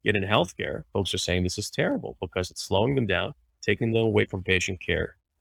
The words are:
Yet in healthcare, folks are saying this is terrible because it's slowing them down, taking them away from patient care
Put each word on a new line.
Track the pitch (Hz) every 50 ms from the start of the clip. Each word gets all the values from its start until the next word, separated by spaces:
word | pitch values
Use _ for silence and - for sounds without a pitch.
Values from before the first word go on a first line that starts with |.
Yet | - 104 104
in | 101 95
healthcare, | 95 104 131 175 185 - - - 71 - - - _ _
folks | 98 98 - -
are |
saying | 95 - - 90 90 90
this | 90 -
is | - 104 -
terrible | - - 156 - 285 208 - - - _
because | 98 90 - 92 90 -
it's | - - -
slowing | - 101 95 110 131 143
them | 135 117
down, | 98 92 85 95 - 151 _ _ _ _ _
taking | - - 110 - 120 113
them | 113 113 113
away | 110 104 104 -
from | - - 98
patient | 92 - 95 90 - - 95 -
care | - - 87 78 - - - _ _ _ _ _